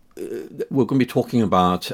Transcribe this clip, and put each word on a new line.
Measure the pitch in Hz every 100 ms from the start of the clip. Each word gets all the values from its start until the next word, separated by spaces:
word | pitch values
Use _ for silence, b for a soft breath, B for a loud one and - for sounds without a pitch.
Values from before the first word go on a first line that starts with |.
| _ -
uh, | 90 - - - -
we're | 135
gonna | 113 135
be | 123
talking | 131 - 123
about, | 104 92 90 90 -